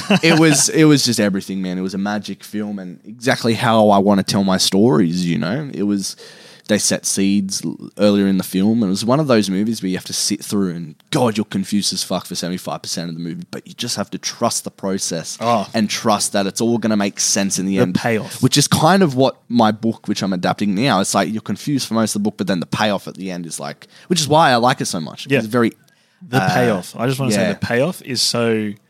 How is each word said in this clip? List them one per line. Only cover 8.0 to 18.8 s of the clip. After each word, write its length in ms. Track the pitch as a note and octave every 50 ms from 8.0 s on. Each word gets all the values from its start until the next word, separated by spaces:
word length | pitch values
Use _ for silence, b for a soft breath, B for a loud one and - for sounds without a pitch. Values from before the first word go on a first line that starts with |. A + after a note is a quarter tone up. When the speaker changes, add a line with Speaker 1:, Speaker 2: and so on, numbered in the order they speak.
| G2+ G#2 G2+ G2+ G2 G2
Speaker 2:
in 80 | G2 F#2
the 60 | F2+
film, 380 | - - F#2 G2 G#2+ A2+ A#2+ A2
and 60 | F#2
it 20 |
was 140 | F#2+ F#2+ A2
one 140 | A2 B2+ D3+
of 80 | D#3+ C3+
those 200 | A#2+ G#2+ G2+ G2
movies 320 | F#2+ F#2+ G#2+ A#2 A2+ - F#2+
where 60 | F#2
you 60 | F#2
have 80 | G2+ -
to 80 | - -
sit 320 | - - - G#2+ - -
through 260 | - A2 G2+ G2 F2+ E2
and, 200 | E2+ E2 D2+ D2+ - _ _
God, 260 | - - B2+ A#2 G#2
you're 80 | G#2+ G#2
confused 480 | - - G2 F#2+ - - G2+ F#2 - G2
as 100 | - -
fuck 220 | - F#2+ F2 -
for 80 | - F2
seventy-five 460 | - - E2+ F2+ F#2 - - D2 D#2 -
percent 260 | - - E2+ E2 F2
of 80 | E2
the 40 | D#2+
movie, 220 | E2+ E2+ E2+ F2 F2 -
but 160 | - - -
you 80 | - -
just 220 | - A#2 A#2+ -
have 120 | G#2+ G2+ -
to 80 | - -
trust 440 | - - - - A#2+ A2 - - -
the 60 | G2+
process 680 | - - - G2 F#2+ G2 - - F#2 D#2+ D#2+ - - -
Speaker 1:
Oh. 280 | A2 A#2+ A#2 G#2+ F#2+ - -
Speaker 2:
and 140 | A2+ G#2+ G#2
trust 420 | - - - A2+ G#2 G2+ - - -
that 140 | G2+ G2
it's 140 | F#2+ - -
all 180 | A#2 A2+ A#2+ A2+
gonna 180 | G#2+ A2 A2
make 220 | G#2 G2+ G2+ - -
sense 400 | - - - G#2+ G2 G2 - -
in 80 | F#2
the 100 | G2 G2
Speaker 1:
The 60 | F#2+ F#2+
Speaker 2:
end. 120 | F2+ F2+
Speaker 1:
payoff. 440 | - - A#2+ A2+ G#2+ F#2 - - - -
Speaker 2:
Which 140 | B2+ - D3
is 100 | C#3+ -
kind 340 | - -